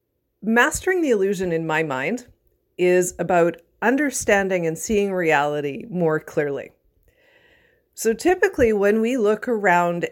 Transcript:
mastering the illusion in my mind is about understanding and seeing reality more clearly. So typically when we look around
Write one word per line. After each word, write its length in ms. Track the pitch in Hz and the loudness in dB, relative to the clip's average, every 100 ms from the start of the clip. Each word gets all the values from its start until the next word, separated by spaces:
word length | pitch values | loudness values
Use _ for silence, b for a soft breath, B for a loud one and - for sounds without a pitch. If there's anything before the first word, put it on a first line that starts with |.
| _ _ _ _ | _ _ _ _
mastering 600 | 202 226 277 - - 370 | 0 2 2 0 -2 0
the 100 | 311 | 2
illusion 420 | 214 196 185 185 | 2 0 -2 -2
in 120 | 165 160 | -2 -2
my 160 | 156 | -2
mind 460 | 160 131 143 240 - _ _ _ _ - | -2 -2 -4 -6 -10 _ _ _ _ -2
is 380 | 180 180 180 - | 2 4 2 -4
about 400 | 175 175 170 165 _ - | 0 2 2 0 _ -4
understanding 840 | 214 277 294 - - 202 190 185 165 | 0 0 -2 -2 0 0 2 -2 -2
and 120 | 160 | -4
seeing 360 | - 214 202 | -2 -2 0
reality 720 | 185 165 147 147 147 147 131 233 | 0 2 2 2 -2 -4 -8 -8
more 300 | 180 165 156 | -2 0 0
clearly. 520 | - - 147 135 - _ _ _ _ b b b b b b b b | -4 -4 -4 -4 -10 _ _ _ _ b b b b b b b b
So 200 | - 220 | -6 -2
typically 600 | 220 330 370 392 381 233 | 0 0 2 0 2 2
when 280 | 208 202 220 | 2 2 2
we 160 | 226 262 | 0 0
look 300 | 208 214 247 | 0 0 -2
around 600 | 226 196 175 175 175 - | -2 2 2 2 -2 -6